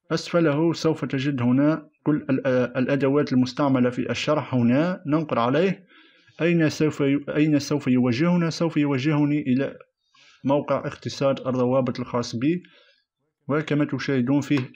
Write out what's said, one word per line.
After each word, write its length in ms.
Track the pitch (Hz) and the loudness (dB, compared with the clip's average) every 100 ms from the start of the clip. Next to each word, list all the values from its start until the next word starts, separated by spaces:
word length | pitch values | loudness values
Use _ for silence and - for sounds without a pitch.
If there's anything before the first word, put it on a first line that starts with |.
| - | -6
أسفله 640 | 165 - 175 160 143 165 | -6 -2 2 2 2 0
سوف 320 | 156 160 156 135 | 0 0 -2 -2
تجد 360 | 139 135 139 | -4 -2 0
هنا 480 | 120 127 151 160 - _ | 2 4 2 0 -4 _
كل 220 | - 151 - | -2 -2 0
ال-، 180 | 135 135 | -2 0
آه، 320 | 127 120 131 | 0 0 -2
الأدوات 540 | 127 139 135 139 143 | -2 0 2 2 2
المستعملة 560 | 127 127 - 147 131 123 | 2 0 0 0 2 2
في 200 | 120 - | 0 -4
الشرح. 440 | 117 - 151 131 131 | -4 -2 -2 0 0
هنا 480 | 117 127 170 190 - | 2 2 0 -4 -2
ننقر 340 | 151 156 117 | -2 0 0
عليه. 460 | 120 139 190 175 - - - _ _ - | 0 2 0 -2 -10 -20 -20 _ _ -4
أين 280 | 160 170 156 | 0 2 2
سوف 320 | - 156 143 | 2 0 0
ي-، 240 | 139 139 139 147 | 0 0 -2 0
أين 240 | 156 147 | 2 2
سوف 280 | 139 147 139 | 0 -2 2
يوجهنا؟ 640 | 127 123 117 170 175 165 | 2 2 2 2 2 0
سوف 280 | 160 170 156 | -2 -2 0
يوجهني 640 | 147 139 135 151 147 147 | 0 0 0 2 2 0
إلى 360 | 139 127 139 - - _ _ _ _ _ | 0 0 -2 -8 -20 _ _ _ _ _
موقع 440 | 123 143 - 139 139 | 0 0 0 -2 -4
اختصار 480 | - 123 - 139 127 131 | -10 -10 -2 0 0 -2
الروابط 500 | 127 123 131 127 120 | 0 2 2 0 -4
الخاص 360 | 123 123 120 113 | -6 -6 -4 -2
بي، 280 | 135 180 - _ _ _ _ _ _ _ - | -2 -2 -6 _ _ _ _ _ _ _ -4
وكما 380 | 143 151 147 147 | -4 -2 -2 -2
تشاهدون 560 | 131 - 135 123 143 | -4 -2 0 2 0
فيه 300 | 135 143 127 | 0 -2 -2